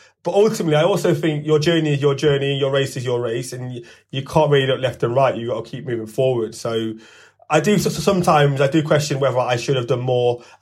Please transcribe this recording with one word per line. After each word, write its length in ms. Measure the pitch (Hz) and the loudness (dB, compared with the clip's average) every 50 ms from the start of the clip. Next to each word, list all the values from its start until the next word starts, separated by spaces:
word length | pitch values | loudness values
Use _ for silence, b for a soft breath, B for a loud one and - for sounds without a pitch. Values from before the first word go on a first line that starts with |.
| b b b _ - | b b b _ -6
But 120 | 175 175 | 0 2
ultimately, 420 | 202 214 220 220 - 180 160 151 | 4 4 4 2 0 0 0 2
I 80 | 151 160 | 2 2
also 300 | 185 202 - - 180 160 | 2 2 2 2 0 0
think 300 | - - 160 151 147 147 | 0 0 -2 -2 -2 0
your 140 | 156 156 147 | 0 2 2
journey 340 | 147 175 170 160 156 151 147 | 4 2 2 2 2 0 0
is 80 | 135 | 2
your 140 | 139 143 139 | 2 0 0
journey, 440 | 131 151 151 143 135 135 139 139 139 | 2 2 2 2 2 0 -2 -2 -2
your 120 | 139 135 | -2 0
race 260 | 139 139 139 - - | 0 0 -2 -2 -4
is 80 | 139 120 | -6 -4
your 160 | 123 123 120 | -4 -2 -2
race, 320 | 120 117 117 131 131 - 127 | -2 -2 -4 -6 -6 -8 -10
and 220 | 123 127 127 123 | -10 -10 -10 -12
you, 100 | 120 B B B B B _ | -12 B B B B B _
you 140 | - 135 139 | -8 -8 -8
can't 260 | - - 160 156 143 | 0 2 2 4 4
really 160 | 143 139 135 | 4 2 2
look 140 | 131 131 117 | 2 0 0
left 220 | 131 123 - - - | -2 -4 -2 -2 -4
and 120 | 120 120 | 0 2
right. 220 | 131 135 127 110 | 2 2 2 2
You've 140 | 113 117 117 | -2 -4 -6
got 160 | 113 117 117 | -6 -6 -6
to 40 | - | -8
keep 160 | - 123 113 | -12 -10 -8
moving 200 | 127 120 113 110 | -6 -6 -6 -6
forward. 480 | 107 - - 131 131 127 117 110 107 107 | -6 -2 0 0 0 0 0 -2 -4 -6
So 400 | - - 117 113 113 113 110 110 110 B B B B B B B B _ - | -8 -6 -4 -4 -2 -4 -4 -6 -10 B B B B B B B B _ 0
I 80 | 147 160 | 0 2
do, 200 | 151 208 208 175 | 2 2 2 2
so, 120 | 143 151 | 2 0
so 100 | - - | -2 -2
sometimes 600 | - 208 196 180 175 185 165 151 147 143 139 135 | 0 0 0 2 2 4 4 4 4 2 2 2
I 80 | 143 135 | 0 2
do 120 | 160 160 147 | 2 0 0
question 360 | - 160 147 147 - 147 135 | 2 0 0 0 -2 -2 -2
whether 220 | 139 131 123 127 | -2 0 0 0
I 160 | 123 120 127 | -2 -2 -2
should 180 | 120 - - 139 | -4 -2 -2 -2
have 140 | 127 120 117 | -2 -2 -2
done 120 | 127 120 | -4 -2
more 420 | 123 127 127 123 123 120 120 123 B B B B | -2 -2 -2 0 0 0 0 -2 B B B B